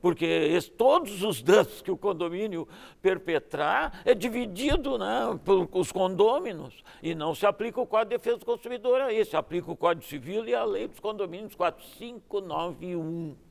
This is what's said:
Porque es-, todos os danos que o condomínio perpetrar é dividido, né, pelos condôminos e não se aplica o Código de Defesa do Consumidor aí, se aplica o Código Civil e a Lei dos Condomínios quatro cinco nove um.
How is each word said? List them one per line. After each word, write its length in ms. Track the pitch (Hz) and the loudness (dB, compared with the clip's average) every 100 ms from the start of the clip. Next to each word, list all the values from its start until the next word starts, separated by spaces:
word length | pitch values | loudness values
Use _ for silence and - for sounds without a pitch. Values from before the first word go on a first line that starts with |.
Porque 240 | 180 170 | 2 2
es-, 420 | 165 165 151 175 - | 2 4 4 2 -2
todos 560 | - 254 320 262 202 | 4 6 6 2 -4
os 200 | 208 143 | -2 -2
danos 400 | 127 208 170 - | 6 6 6 -4
que 80 | - | -6
o 60 | 185 | -2
condomínio 680 | 202 170 170 175 214 170 156 - - - | -2 -2 -4 -4 -6 -6 -10 -14 -20 -2
perpetrar 960 | 190 185 185 156 - 143 147 214 302 - - | 0 0 0 -2 -2 -2 0 2 0 -4 2
é 80 | |
dividido, 840 | 202 226 226 226 180 277 320 277 247 | 2 2 -4 -6 -4 0 0 0 -4
né, 420 | 196 233 - 175 | -2 -2 -2 -4
pelos 480 | - 190 170 180 165 | 2 4 4 -2 -2
condôminos 920 | 185 185 185 214 277 262 170 135 - - - | 0 0 4 4 4 -2 -10 -12 -18 -20 -10
e 120 | 156 | -8
não 200 | 165 156 | -4 -4
se 100 | 151 | 2
aplica 340 | 202 202 233 240 | 2 2 -4 -4
o 40 | 247 | 0
Código 260 | 214 226 | 0 0
de 40 | 233 | -2
Defesa 220 | 233 233 | -2 -4
do 80 | - | -2
Consumidor 560 | 233 233 247 233 254 | -6 -4 -6 0 2
aí, 200 | 269 220 214 | 2 0 0
se 100 | 160 | 0
aplica 340 | - 170 165 | -2 -6 -6
o 60 | - | 0
Código 300 | 170 170 - | 0 0 -4
Civil 400 | 147 123 202 226 | -12 -6 -6 -2
e 80 | |
a 100 | 240 | -2
Lei 240 | 233 196 220 | 0 -2 -6
dos 120 | - | -8
Condomínios 540 | 214 214 190 170 214 | -8 -6 -6 -8 -14
quatro 300 | - 175 160 - - | -2 -2 -2 -20 -16
cinco 420 | 233 240 _ 202 | -16 -16 _ -8
nove 560 | 185 156 175 160 180 175 | -4 -4 -4 -8 -8 -6
um. 400 | 160 170 160 139 _ | -4 -6 -8 -12 _